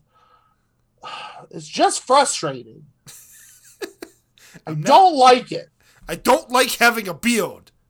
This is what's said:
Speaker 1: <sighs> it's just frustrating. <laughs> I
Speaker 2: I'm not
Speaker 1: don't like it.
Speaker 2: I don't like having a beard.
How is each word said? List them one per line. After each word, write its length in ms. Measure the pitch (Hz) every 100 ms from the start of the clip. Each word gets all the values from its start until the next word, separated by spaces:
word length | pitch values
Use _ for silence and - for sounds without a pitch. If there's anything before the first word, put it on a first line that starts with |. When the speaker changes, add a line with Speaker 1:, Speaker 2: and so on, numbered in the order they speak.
| _ _ _ _ _ _ _ _ _ _
Speaker 1:
<sighs> 480 | - - - - -
it's 160 | 170 156
just 360 | - 370 -
frustrating. 800 | - 269 277 - 156 131 110 - - _
<laughs> 100 | - - - _ - _ _ _ -
I 20 | _ - _ _ _ - - -
Speaker 2:
I'm 140 | 156
not 80 | 147
Speaker 1:
don't 280 | 302 381 302
like 340 | 254 254 -
it. 160 | 160 - _ _ _ -
Speaker 2:
I 80 | 170
don't 340 | - 285 330
like 220 | 254 247
having 380 | - 240 233 190
a 40 |
beard. 580 | 147 226 233 165 - _ _ _